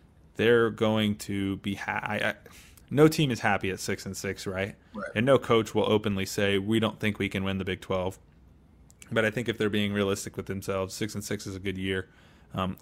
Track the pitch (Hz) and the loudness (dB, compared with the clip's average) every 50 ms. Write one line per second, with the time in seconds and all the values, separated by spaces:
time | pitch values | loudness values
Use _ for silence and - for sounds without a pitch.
0 | - - _ - - - - - 107 113 120 117 117 113 107 110 113 107 110 110 | -20 -20 _ -20 -20 -16 -2 2 6 6 6 6 6 2 2 2 2 2 4 4
1 | 107 104 101 104 - - 101 101 98 98 98 95 - 101 98 - - - 98 107 | 2 2 0 -2 -4 -6 -4 -2 -2 -2 -2 -4 -4 -4 -4 -4 -4 -4 -4 -4
2 | - 107 107 104 107 110 - - - - - - - - - - - - 120 135 | -4 -4 -4 -2 -2 -2 -4 -4 -12 -20 -20 -20 -20 -20 -20 -20 -12 -4 4 6
3 | 151 156 156 - 160 135 120 107 - 110 101 95 - 95 92 92 - - 101 - | 6 6 6 4 0 0 0 0 2 2 2 2 0 -4 -4 -4 -4 -6 -6 -6
4 | - 98 95 - - 98 95 - - 101 92 92 95 104 - - - - - - | -6 -10 -10 -8 -6 -6 -6 -6 -8 -6 -4 -4 -4 -4 -6 -14 -20 -18 -12 -12
5 | - - - 107 117 135 135 123 - - 120 113 107 - - 107 101 101 107 104 | -12 -4 -2 0 4 6 4 4 6 4 4 4 4 2 0 0 2 4 4 2
6 | - 110 101 95 95 - - - 104 101 101 98 95 104 110 113 110 107 107 - | 2 0 -2 -2 -2 -2 0 0 2 2 2 2 2 2 2 2 2 0 -2 -2
7 | - 107 101 - 101 98 - 101 95 95 98 95 92 98 92 92 - - 95 92 | -4 -4 -2 -2 -4 -4 -2 -2 -2 -2 -4 -4 -4 -4 -6 -6 -4 -4 -2 -2
8 | 90 92 - - - - - - - - - - - - - - - - - _ | -2 -4 -6 -8 -18 -20 -20 -20 -20 -20 -20 -20 -20 -20 -20 -20 -20 -20 -20 _
9 | - - 113 117 110 107 107 127 117 117 110 - 110 104 101 104 104 101 101 104 | -14 -2 0 2 2 2 0 0 -4 -4 -2 0 0 0 2 0 0 0 0 0
10 | 101 98 98 101 - - - - 95 - 98 98 101 - 98 95 95 92 - - | 0 0 0 -2 -4 -10 -10 -10 -8 -6 -8 -8 -4 -4 -2 -2 -4 -4 -4 -6
11 | 113 104 - 101 101 - 107 104 - 104 98 95 92 101 92 92 92 95 95 95 | -6 -6 -6 -8 -6 -6 -6 -6 -6 -10 -10 -6 -6 -6 -4 -4 -2 -2 -2 -2
12 | 92 - - - - - - - - - - 95 95 92 92 - | -4 -8 -16 -20 -20 -20 -20 -20 -20 -8 -4 -2 -2 -2 -4 -4